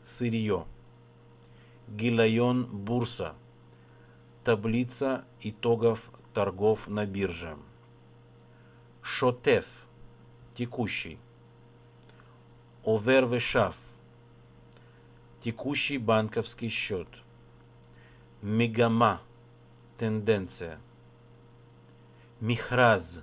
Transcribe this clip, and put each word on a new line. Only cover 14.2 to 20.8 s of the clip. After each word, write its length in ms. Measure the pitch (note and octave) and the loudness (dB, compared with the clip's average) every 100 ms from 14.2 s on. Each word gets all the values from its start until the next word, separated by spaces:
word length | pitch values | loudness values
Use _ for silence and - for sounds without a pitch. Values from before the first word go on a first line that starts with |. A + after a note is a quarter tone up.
| - - - - - - - - - - - - | -20 -20 -20 -20 -20 -20 -20 -20 -20 -20 -20 -8
Текущий 580 | A#2 A2 C3 C#3+ - C#3 | -8 -6 -4 -2 -2 -2
банковский 720 | A2 A2 G#2+ - G#2+ - A#2 | 2 2 2 -4 -6 -8 -6
счёт. 360 | - - F#2+ D#2+ - - - - - - - - - - - - - | -6 -4 -6 -6 -16 -20 -20 -20 -20 -20 -20 -20 -20 -20 -20 -20 -12
Мегама. 800 | G2+ A2 A#2 A2+ A#2 A2+ A#2 F#2 - - - - - - - - | -2 0 2 4 4 6 4 2 -10 -20 -20 -20 -20 -20 -20 -6
Тенденция. 840 | A2+ A2 G#2 G#2 F2+ - E2+ D#2 | -4 -2 0 0 -2 -10 -10 -12